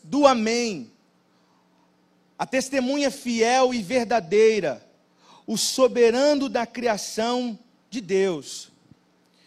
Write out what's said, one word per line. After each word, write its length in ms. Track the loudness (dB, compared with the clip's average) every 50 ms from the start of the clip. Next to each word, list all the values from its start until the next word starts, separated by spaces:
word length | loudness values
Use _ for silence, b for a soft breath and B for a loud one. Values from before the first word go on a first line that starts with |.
| -10
do 240 | -4 2 4 4
Amém, 640 | 6 4 4 0 -2 -2 -2 -4 -4 -6 -8 -12 -16 _ _ _ _ _ _ _ _ _ _ _ _ _ _ _ _ _ _ _ _ _ _ _ _ _ _ _ _ _
a 80 | -10 -8
testemunha 640 | -4 -4 -4 -2 -2 -2 -2 -2 -2 0 0 -2 -2
fiel 640 | -4 -6 -6 -4 -2 0 2 2 4 4 2 2 0
e 80 | -4
verdadeira, 1040 | -4 -2 -2 -2 0 0 -2 -2 -2 0 2 4 4 4 4 2 0 -4 -4 -6 -12 _ _ _ _ _ b b b b b b b
o 100 | -8 -6
soberano 920 | -4 -4 -4 0 2 2 2 4 4 4 4 4 4 4 2 2 2 0 -2
da 180 | -4 -4 -6
criação 880 | -6 -6 -4 -2 -2 -2 -4 -6 -8 -6 -4 -2 -2 -2 -2 -4 -6 -8 -12 _ _ _ _ _ _
de 120 | -12 -10
Deus. 720 | -6 -2 0 0 0 0 -2 -4 -8 -12 -16 -16 -18 -20 _ _ _ _ _ _ _ _ _ _ _ _ b b b